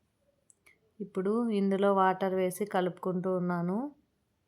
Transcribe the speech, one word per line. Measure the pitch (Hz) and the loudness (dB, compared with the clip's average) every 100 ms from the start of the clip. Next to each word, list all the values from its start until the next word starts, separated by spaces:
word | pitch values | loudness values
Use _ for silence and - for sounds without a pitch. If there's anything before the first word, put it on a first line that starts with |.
| _ _ _ _ _ _ _ _ _ - | _ _ _ _ _ _ _ _ _ -14
ఇప్పుడు | 190 196 190 220 233 | -10 -6 -2 0 0
ఇందులో | 202 196 196 202 | 0 2 2 4
వాటర్ | 196 185 185 190 | 4 4 2 0
వేసి | 190 185 180 | 0 0 -2
కలుపుకుంటూ | 202 190 180 175 190 180 185 185 | -2 0 -2 -2 -4 -2 0 -2
ఉన్నాను. | 180 175 175 202 285 - _ _ _ _ | 0 -2 -2 -2 -6 -10 _ _ _ _